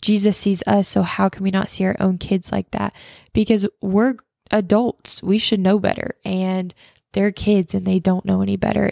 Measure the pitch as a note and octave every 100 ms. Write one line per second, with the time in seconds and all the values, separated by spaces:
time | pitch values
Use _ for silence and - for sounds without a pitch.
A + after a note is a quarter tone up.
0 | - G#3 G#3 G3 G3+ F#3+ - G3+ F#3+ G3+
1 | F3 - G3 - F#3+ F#3+ - - F#3+ -
2 | F#3 F#3 - F#3+ - G3 F#3 - G3+ -
3 | - - _ - G#3+ G#3+ G3 - G3 F#3+
4 | B3 A#3+ _ _ - G#3+ F#3 G#3 A#3+ -
5 | - - - G#3+ - G3+ F#3 G#3 F#3+ -
6 | - - G3 F#3 F#3 F#3 F3+ - _ _
7 | _ - G#3 G3+ - G#3 F3 G3 F#3 F#3
8 | F#3 F#3 G3 F#3 G3 G3 - G#3 G3+